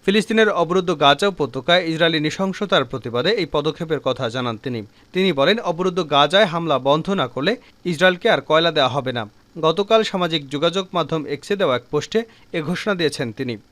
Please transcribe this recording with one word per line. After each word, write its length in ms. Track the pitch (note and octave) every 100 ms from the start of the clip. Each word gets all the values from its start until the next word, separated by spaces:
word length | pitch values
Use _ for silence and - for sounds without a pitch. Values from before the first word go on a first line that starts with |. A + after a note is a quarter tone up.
ফিলিস্তিনের 460 | - G#3 - A3 G#3+
অবরুদ্ধ 380 | F3 E3 F3+ F3 D#3
গাজা 260 | C#3+ C#3+ G3+
উপত্যকায় 580 | F#3 C3+ C3+ C3 F3 E3
ইসরায়েলি 340 | D#3+ E3 D#3+
নৃশংসতার 640 | D3+ - F#3+ F#3 G3+ F3
প্রতিবাদে 460 | B2+ C3 B2 A#2+ C#3+
এই 180 | G#3+ E3
পদক্ষেপের 480 | D#3 D3+ D3+ E3 D3
কথা 240 | C3 B2 B2+
জানান 280 | B2+ B2 A2
তিনি। 240 | C3+ A#2 G#2 _ _
তিনি 180 | F3+ F#3+
বলেন, 240 | C#3 C#3+ A3+
অবরুদ্ধ 400 | F3+ E3+ F#3 F3 D#3
গাজায় 380 | C#3+ D3 F#3 G#3
হামলা 240 | E3 E3 C3+
বন্ধ 280 | C3 D3+ D3+
না 160 | G3 C3
করলে 260 | - D#3+ A#3+ _ _
ইসরায়েলকে 420 | F3 D#3 F#3 F3+ A3+
আর 100 | D#3
কয়লা 300 | - D#3 E3+
দেওয়া 240 | D#3 B2+ C#3
হবে 160 | B2+
না। 100 | A#2+ G#2 _ _ E3
গতকাল 400 | D#3+ E3+ G3+ A3
সামাজিক 400 | G#3+ F#3+ F3 D#3+ C#3
যোগাযোগ 360 | C#3+ E3+ F3+ F#3+
মাধ্যম 280 | F3+ D#3 E3 C#3
এক্সে 280 | D3 - G3+
দেওয়া 200 | E3+ B2
এক 80 | -
পোস্টে 300 | D3 - - - - _
এ 80 | E3+
ঘোষণা 320 | D3+ F3+ G#3+
দিয়েছেন 340 | F#3+ D3+ - B2
তিনি। 220 | A2 B2+ G#2+ _